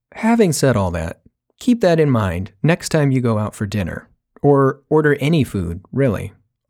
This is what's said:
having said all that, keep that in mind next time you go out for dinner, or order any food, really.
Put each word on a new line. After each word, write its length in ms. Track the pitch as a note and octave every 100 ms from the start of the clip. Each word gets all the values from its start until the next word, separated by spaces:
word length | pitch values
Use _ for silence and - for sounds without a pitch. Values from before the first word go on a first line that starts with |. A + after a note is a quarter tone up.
| _
having 380 | - A3 A#3 G3+
said 240 | C#3+ C#3 A2
all 160 | F#2+
that, 300 | E2+ E2 - _ _ _ _
keep 220 | - A#3+
that 200 | F#3 E3
in 120 | D3+
mind 400 | A#2+ G2 F2 F#2+ _
next 280 | D3 F3 -
time 220 | D#3+ C#3+
you 100 | C3
go 160 | B2 G#2+
out 180 | G#2+ -
for 100 | G#2
dinner, 440 | G#2+ E2+ D#2+ - _ _ -
or 400 | C#3+ C#3 C3+ C3+ -
order 260 | D#3 D3+ D3
any 300 | C#3 E3 B2
food, 360 | G2+ E2+ F2 -
really. 400 | B2+ C3+ F#2 F#2+ - _ _ -